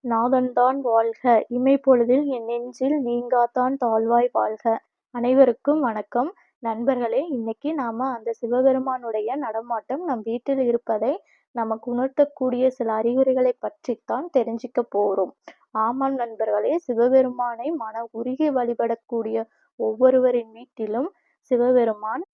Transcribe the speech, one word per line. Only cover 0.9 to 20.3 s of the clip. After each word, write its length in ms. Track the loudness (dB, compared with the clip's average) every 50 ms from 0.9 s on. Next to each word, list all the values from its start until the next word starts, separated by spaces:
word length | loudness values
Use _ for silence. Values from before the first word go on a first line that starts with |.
| 2 2 2 2 -4 -2 2 4 4 4 2 0
இமைப்பொழுதில் 720 | -2 0 4 4 4 4 6 4 4 6 6 4 4 2 2
என் 200 | 0 -4 -4 -4
நெஞ்சில் 500 | -6 -6 -6 -6 -10 -6 -4 -2 0 0 0 -2
நீங்காதான் 720 | -2 -2 -4 -2 0 2 2 2 2 _ -2 0 0 -2
தாழ்வாய் 520 | -2 0 0 2 2 2 4 2 2 2 2
வாழ்க. 320 | _ -2 -2 -2 -4 -2 _ -2 -2 -2 _ _ _ _ _ _ -6
அனைவருக்கும் 680 | -4 0 2 6 6 6 6 4 _ _ 0 0 2
வணக்கம். 480 | 0 -2 -4 -4 -8 _ -2 -2 -2 -2 -6 _ _ _ _ _ -8
நண்பர்களே, 560 | -8 -6 -2 -2 -2 0 0 -2 -2 -2 -2 -2
இன்னைக்கு 440 | -2 -6 -6 -4 -6 -8 _ -6 -6 -4
நாம 340 | -4 -4 -6 -4 -4 -6 -6
அந்த 200 | -6 -6 -6 -8
சிவபெருமானுடைய 1040 | -8 _ -4 -2 0 2 4 4 2 2 -2 -4 -6 -6 -6 -6 -4 -4 -4 -4 -4
நடமாட்டம் 680 | -4 -6 -6 -6 -8 -6 -4 -6 -6 -6 _ -8 -6 -4
நம் 180 | -4 -6 -4 -4
வீட்டில் 400 | -6 -6 -6 _ -2 -2 0 0
இருப்பதை 480 | 0 0 -2 _ -4 -4 -2 -2 -2 -4 -4 _ _ _ _ _ _ _
நமக்கு 320 | -6 -4 -4 -6 -6 -6 -6
உணர்த்தக்கூடிய 720 | -4 -4 -4 -4 2 0 0 0 0 -4 -4 -2 0 0 0
சில 220 | 0 0 _ -4 -2 -2
அறிகுறிகளை 600 | 0 0 0 2 2 2 2 2 2 0 0 -2
பற்றித்தான் 720 | _ -8 -10 -10 _ _ -8 -8 -8 _ -6 -6 -6 -6 -2
தெரிஞ்சுக்க 560 | _ 0 0 0 -6 -8 -10 -4 _ -4 -4 _
போறோம். 400 | -2 -2 0 0 0 0 -2 -4 _ _ _ -20 -20 _ _ _ _
ஆமாம் 380 | -2 -2 -2 -2 -2 -2 -2 -2
நண்பர்களே, 580 | -2 -4 -6 -4 -4 -2 0 0 0 0 0 0
சிவபெருமானை 920 | -2 _ -2 0 2 4 6 6 4 4 4 -2 -4 -6 -6 -6 -6 -6 -6
மன 340 | -4 -4 -6 -8 -8 -10 -10 -10
உருகி 380 | -10 -8 -6 -6 -2 0 0 0
வழிபடக்கூடிய 880 | 2 0 0 0 -2 -2 -2 -2 -2 -6 _ _ -6 -6 -4 -2 -4 -4 -6 _ _ _ _ _ _ -4
ஒவ்வொருவரின் 720 | -4 -4 0 4 4 4 6 4 2 2